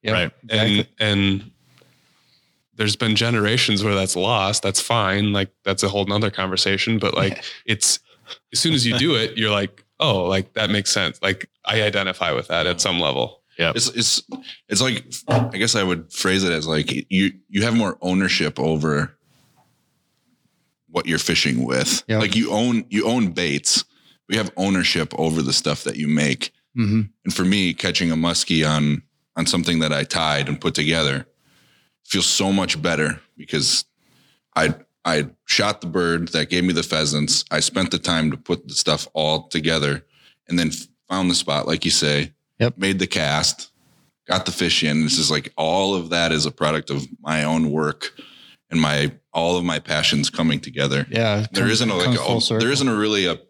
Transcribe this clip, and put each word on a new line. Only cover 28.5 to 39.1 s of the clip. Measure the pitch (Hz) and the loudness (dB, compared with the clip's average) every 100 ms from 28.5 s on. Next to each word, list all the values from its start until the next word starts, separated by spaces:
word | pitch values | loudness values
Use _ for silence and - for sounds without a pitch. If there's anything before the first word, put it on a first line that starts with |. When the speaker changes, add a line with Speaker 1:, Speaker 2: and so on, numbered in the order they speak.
| 80 76 | 2 2
Speaker 4:
on, | 76 73 73 - _ _ - | 2 2 0 -6 _ _ -4
on | 82 | -2
something | 90 80 82 | 0 0 0
that | 78 | 0
I | 73 | -2
tied | 73 87 78 73 71 | -2 -2 0 0 -2
and | 73 | -2
put | 80 | -2
together | 76 76 82 76 67 - _ _ _ _ _ _ _ | 0 0 2 0 -2 -8 _ _ _ _ _ _ _
feels | - 95 87 | -4 -2 0
so | - 98 | 0 2
much | 98 87 78 | 2 0 -2
better | 82 78 76 73 _ - | -2 0 0 -2 _ -20
because | 76 76 - - - _ _ _ _ _ _ - | -4 -2 0 0 -4 _ _ _ _ _ _ 0
I, | 80 - - _ | 0 -2 -10 _
I | 87 80 71 - - | -2 -2 -2 -10 -4
shot | - 104 104 | 0 0 -2
the | 87 | -4
bird | 90 85 85 85 | -2 0 0 -2
that | 80 76 | -2 0
gave | 87 | 0
me | 90 | 2
the | 82 | 0
pheasants. | 80 78 76 73 76 - - | 0 -2 0 0 0 -2 0
I | 78 | -2
spent | 73 - 90 | 0 -2 -2
the | 92 | -2
time | - 82 78 | -2 0 0
to | - | -2
put | - - - | -4 -6 -4
the | |
stuff | - - 73 - | -4 0 -2 -2